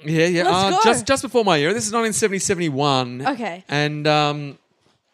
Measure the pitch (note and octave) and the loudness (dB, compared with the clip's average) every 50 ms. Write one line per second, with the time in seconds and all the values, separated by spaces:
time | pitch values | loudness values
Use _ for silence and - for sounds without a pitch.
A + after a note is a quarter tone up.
0 | - D3+ E3 D#3+ E3 F3+ F3+ E3+ E4 F#4 F4 F4+ G3 G3 F4+ G4 A4 A4 - A#3+ | -6 -2 0 2 2 2 2 2 2 2 2 2 2 2 2 4 4 4 2 2
1 | G#3+ - C4+ C4+ - A3+ - A#3+ G#3+ G3 E3 D3 C#3+ E3 G#3 A#3+ A3 G#3 G#3+ A#3 | 0 -2 -2 -2 -2 -2 0 0 2 2 2 2 2 0 0 -2 -4 -4 -2 -2
2 | A3+ A3 F3+ - A3+ G3 G3 F#3 - - G3 E3+ F3 D#3 C3+ C3 D3 C#3+ C3+ C3 | -2 -2 -2 0 -2 0 -2 -2 -2 -2 -2 -2 -2 -2 -2 0 2 2 2 2
3 | B2+ B2 B2 B2 C#3 - C#4+ A3+ A3+ F#3+ E3+ F#3 - - C#3+ D3 D3 D3 D3+ D3+ | 0 -2 -6 -6 -4 -4 -4 -4 -6 -8 -10 -12 -10 -4 -2 -2 -2 -2 -4 -2
4 | D3 D3+ D3+ D3+ D3 D3 D3 D3 D3 C#3+ B2+ - _ _ _ _ _ _ _ _ | 0 0 2 2 2 0 -2 -6 -8 -12 -14 -18 _ _ _ _ _ _ _ _
5 | _ _ | _ _